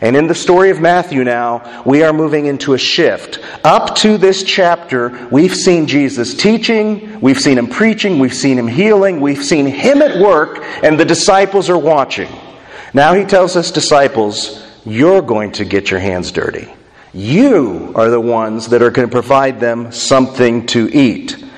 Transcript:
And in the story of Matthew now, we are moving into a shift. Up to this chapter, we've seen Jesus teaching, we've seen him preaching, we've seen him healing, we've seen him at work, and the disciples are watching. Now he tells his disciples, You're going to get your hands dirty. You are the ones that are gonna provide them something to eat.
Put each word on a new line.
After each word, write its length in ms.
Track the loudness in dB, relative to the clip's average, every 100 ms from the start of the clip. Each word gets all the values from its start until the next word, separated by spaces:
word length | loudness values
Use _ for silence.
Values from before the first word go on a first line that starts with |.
And 140 | 2 2
in 120 | 2
the 80 | -2
story 340 | 2 4 4
of 100 | 2
Matthew 440 | 2 2 0 -2
now, 600 | -2 -2 -2 -6 -10 -10 0
we 180 | 2
are 100 | 4
moving 320 | 2 0 -2 -2
into 280 | -4 -2
a 40 | -2
shift. 640 | 0 0 0 0 -8 -16 -16 -4
Up 320 | 2 2 0 0
to 200 | 2 4
this 260 | 2 0
chapter, 840 | -2 0 0 0 -4 -4 -4 -6 -2
we've 240 | 2 2 2
seen 320 | 0 2 2
Jesus 480 | 0 0 -2 -6 -2
teaching, 840 | 0 0 0 0 0 -4 -8 -2
we've 200 | 0 2
seen 180 | 2 2
him 100 | 0
preaching, 520 | 0 0 0 -2 0
we've 140 | 0
seen 260 | 0 -2 0
him 80 | -2
healing, 520 | 0 2 4 2 0
we've 240 | -2 -2
seen 220 | -2 0 0
him 360 | 0 2 4
at 200 | 2 4
work, 420 | 4 4 0 -6 -14 -2
and 160 | 0 2
the 60 | 2
disciples 640 | 2 2 2 4 0 0
are 80 | 0
watching. 520 | 2 0 0 -4 -10 -12 -20 -20 -20 -20 -6
Now 200 | 2 2
he 120 | 2 2
tells 280 | 2 2
his 180 | 0 -2
disciples, 920 | -4 0 2 2 0 -4 -4 -10 -12 -20 -20 -10
You're 360 | 0 2 2
going 300 | 2 -4 -4
to 120 | -6 -4
get 240 | -4 -2
your 100 | -4
hands 320 | -4 -4 -6
dirty. 400 | -6 -6 -8 -14 -20 _ _ -20
You 800 | -12 -2 2 4 2 0 -4 -8 0
are 140 | 2
the 120 | 2
ones 460 | 0 -2 -2 -6 0
that 140 | 2
are 80 | 2
gonna 160 | 2 -2
provide 520 | -2 2 2 2 -2
them 320 | -4 -4 -8
something 760 | -10 0 2 2 2 2 2 -2
to 220 | -2 0
eat. 500 | 2 2 0 -8 -14 -16